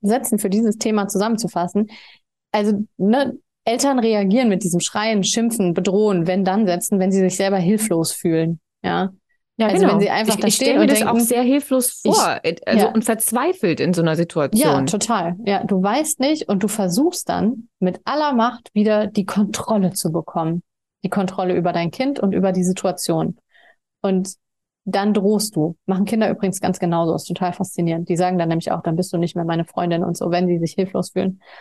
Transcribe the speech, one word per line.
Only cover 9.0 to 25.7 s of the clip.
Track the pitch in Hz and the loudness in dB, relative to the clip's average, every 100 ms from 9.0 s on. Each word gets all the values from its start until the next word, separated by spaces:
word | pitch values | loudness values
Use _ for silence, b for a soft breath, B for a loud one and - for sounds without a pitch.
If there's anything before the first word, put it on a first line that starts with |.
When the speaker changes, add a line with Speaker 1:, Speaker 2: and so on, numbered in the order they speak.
| 190 - _ _ _ - | -2 -6 _ _ _ -2
Speaker 2:
Ja, | 214 | 0
Speaker 1:
Also, | 359 | 4
Speaker 2:
genau. | 370 | 4
Speaker 1:
wenn | 202 | 4
sie | 202 | 2
einfach | 190 220 202 | 2 0 0
Speaker 2:
Ich, | |
Speaker 1:
da | 208 | 0
Speaker 2:
ich | - | 2
stell | 262 | 2
Speaker 1:
stehen | 285 | 4
Speaker 2:
mir | |
Speaker 1:
und | 311 | 4
Speaker 2:
das | 214 | 4
auch | 220 | 2
Speaker 1:
denken, | 233 | 2
Speaker 2:
sehr | 233 240 | 2 2
hilflos | 247 285 - 262 240 | 2 2 2 0 0
vor, | - - 415 190 - | -2 2 2 2 0
Speaker 1:
ich, | - | -4
Speaker 2:
äh, | 165 - | -4 0
also, | 226 208 | 4 4
Speaker 1:
ja. | |
Speaker 2:
und | 220 214 | 2 0
verzweifelt | 220 - 240 311 370 190 151 | -2 -2 0 -2 0 -2 0
in | 139 | 0
so | 170 | 2
einer | 165 | 0
Speaker 1:
Ja, | 160 | 0
Speaker 2:
Situation. | 170 165 139 214 285 139 135 | -2 -2 0 2 2 2 0
Speaker 1:
total. | 202 220 220 170 180 220 | -2 0 -2 -2 -4 -2
Ja, | 196 | -2
du | 185 190 | 0 0
weißt | 196 254 302 - | 2 0 -2 -2
nicht | 269 302 - | 0 0 -2
und | 196 | -2
du | 202 | 0
versuchst | 214 190 180 330 - - | -2 0 2 0 -2 -4
dann | 175 196 262 - _ | -2 -2 -2 -10 _
mit | 185 185 - | -2 -2 -4
aller | 285 302 | -2 0
Macht | 247 233 240 - | 0 0 -2 -6
wieder | 208 214 214 208 | 0 2 2 0
die | 208 190 | -2 -2
Kontrolle | 202 208 - - 214 185 | 0 0 -2 -2 0 0
zu | - 165 | 0 -2
bekommen. | 165 156 170 160 170 - _ _ _ | -4 -4 -4 -2 -4 -8 _ _ _
Die | 185 | -4
Kontrolle | 208 185 196 185 175 | -2 -2 -2 -2 0
über | 175 | 0
dein | 170 170 | -2 -4
Kind | - 262 277 | -2 -4 -2
und | 196 | -2
über | 185 190 | 0 0
die | 185 | 0
Situation. | 180 185 190 180 - 165 165 - _ b b b _ _ | 0 0 -2 -4 -2 -2 -2 -6 _ b b b _ _
Und | 202 190 185 - _ _ _ _ - | -2 0 -2 -8 _ _ _ _ -4
dann | 196 202 | -2 0
drohst | 208 196 214 208 160 | 2 2 2 0 -2
du. | 156 | -2